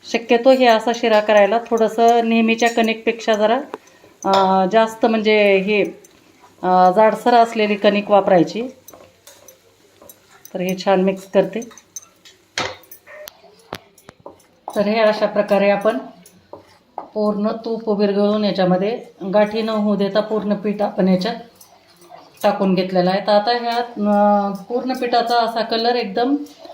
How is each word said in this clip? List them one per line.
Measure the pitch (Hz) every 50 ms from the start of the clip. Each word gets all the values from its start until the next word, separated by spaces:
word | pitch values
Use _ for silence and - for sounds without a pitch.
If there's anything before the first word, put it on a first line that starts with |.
| _ -
शक्यतो | - 226 233 - 247 233 233 262
हे | 262 254 254
असा | 240 226 220 220 247 226
शिरा | 233 - 233 220 214
करायला | 214 214 214 208 202 196 208 233
थोडंसं | 233 - 240 226 220 208 214 - 233 233 233 233 233 226
नेहमीच्या | 226 226 226 220 226 226 240 233
कणिकपेक्षा | 233 240 226 220 220 220 - 233 220 226 - - 220
जरा, | 208 214 214 226 269 302 - - - _ - _ _ _ - _ _ -
अं, | 190 196 196 190 185 190 190 190 185
जास्त | 196 226 226 220 220 - -
म्हणजे | 233 226 226 208 214 214 214 208 202 196 190
हे, | 185 202 214 208 185 165 - - - - _ _ _ _ _ _ _ - _ _ -
अं, | 185 185 185 180 185 180
जाडसर | 220 220 220 208 214 - 247 240
असलेली | 240 233 226 226 226 214 208 208
कणिक | 202 202 214 202 208 202 -
वापरायची. | 208 196 190 208 190 175 160 151 - 208 240 262 - _ _ - - - - - _ _ _ - - _ _ - - _ _ _ _ _ _ _ _ _ - - - _ _ _ - - _ - -
तर | 185
हे | 180 185 185 185 -
छान | 208 196 185
मिक्स | 185 196 190 190 - - -
करते. | 202 180 175 - 220 240 233 - - _ _ _ - _ _ _ _ _ - _ _ _ _ _ - - - - - _ _ - - _ - - - 605 605 _ _ _ - _ _ _ _ - - _ _ _ _ _ - _ _ _ - - _ _ _ _ _ _ - -
तर | 220
हे | 202 196 214 226
अशा | 220 214 208 214 214
प्रकारे | 202 - 208 208 208 208 196 196 202
आपण | 202 196 202 214 226 262 - - - - - - _ _ _ _ - - _ _ _ _ _ _ _ -
पूर्ण | - - _ 214 208 208 208 202 208 214 - - -
तूप | 233 226 220 220 - 208 196
विरघळून | 208 202 202 202 202 202 208 214 214
याच्यामध्ये | 202 180 190 185 180 185 180 190 208 233 240 - - - _ - 196 185
गाठी | 208 214 208 214 226
न | 214 220
होऊ | 220 214 208 208 208
देता | 190 202 196 196 214
पूर्ण | 208 - 220 214 196 208 208
पीठ | - - 208 202 208
आपण | 202 202 - - 185 185
याच्यात | 185 180 185 226 240 233 - - _ _ - _ _ _ _ _ _ _ _ - - - - - _ - -
टाकून | 208 202 - 202 190 185
घेतलेला | 180 185 185 185 185 180 180
आहे. | 185 202 196 -
तर |
आता | 208 208 208 240
ह्या, | 240 240 233 233 233 240
अं, | 240 240 - 214 208 208 208 202 208 208 208 202 202 202 190
पूर्ण | 185 - - 240 247 240 254 262
पिठाचा | 247 - 240 233 240 226 233 240 240
असा | 226 220 233 233
कलर | 214 220 233 226 226 240 247
एकदम, | 247 226 196 190 233 240 262 285 285 294 - - _ - -